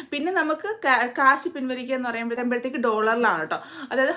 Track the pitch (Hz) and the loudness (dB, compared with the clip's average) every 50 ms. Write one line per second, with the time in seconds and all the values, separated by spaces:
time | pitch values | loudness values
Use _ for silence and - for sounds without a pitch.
0 | 302 - - 285 285 349 370 359 311 311 311 311 - 403 440 440 - 285 262 233 | -10 -6 -6 -2 -2 0 0 2 2 0 0 -2 -4 -6 -6 0 2 4 4 4
1 | 233 247 247 - 277 262 277 302 - 339 - 285 262 254 254 247 254 240 262 262 | 2 0 0 2 4 4 4 4 0 -4 -6 -4 -4 -4 -4 -6 -4 -4 -4 -4
2 | 247 240 226 226 233 233 233 240 247 247 247 240 240 262 269 294 233 240 220 214 | -4 -4 -4 -4 -4 -4 -4 -2 -2 0 0 -2 -2 -4 -2 0 0 2 2 2
3 | 214 220 226 240 240 214 185 160 156 160 170 156 - - - - 285 - - 254 | 2 2 2 4 2 2 2 2 0 -4 -4 -6 -6 -10 -14 -14 -10 -4 0 2
4 | 262 285 339 | 2 2 2